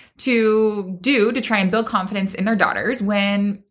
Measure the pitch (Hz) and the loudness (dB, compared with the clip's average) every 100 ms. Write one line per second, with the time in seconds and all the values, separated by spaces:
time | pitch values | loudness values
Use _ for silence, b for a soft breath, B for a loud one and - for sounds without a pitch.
0 | B B 262 233 220 214 220 208 185 185 | B B 0 2 4 4 2 0 -6 -4
1 | 254 269 214 240 220 214 185 214 226 202 | 0 2 2 0 -2 0 2 0 0 -2
2 | 190 208 190 - 202 214 160 98 185 254 | -4 -4 -4 -2 -2 2 0 0 -2 -2
3 | 196 202 202 202 202 202 _ | 0 0 0 0 -2 -4 _